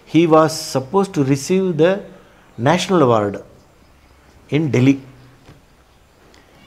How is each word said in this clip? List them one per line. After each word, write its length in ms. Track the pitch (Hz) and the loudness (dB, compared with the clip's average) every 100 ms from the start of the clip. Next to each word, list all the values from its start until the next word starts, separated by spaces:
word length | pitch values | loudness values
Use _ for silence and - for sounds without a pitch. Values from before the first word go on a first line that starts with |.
| - | -4
he 120 | 156 170 | 0 4
was 240 | 156 156 151 - 135 | 4 2 -2 -8 -8
supposed 420 | 123 196 190 160 | -4 -2 -2 -2
to 160 | 135 | -2
receive 380 | 139 - 185 190 | -2 -2 -2 -2
the 260 | 151 165 196 190 - - _ _ - | 0 0 0 -8 -20 -20 _ _ -6
national 400 | 123 175 - 180 | -2 -2 0 2
award 360 | 131 113 101 98 - - _ _ _ _ _ _ _ _ - | 2 2 0 -6 -14 -20 _ _ _ _ _ _ _ _ -6
in 200 | 143 160 | -4 0
Delhi. 260 | 123 131 135 - - - _ - - _ _ _ _ _ _ _ - _ _ | 2 2 0 -4 -20 -20 _ -20 -20 _ _ _ _ _ _ _ -20 _ _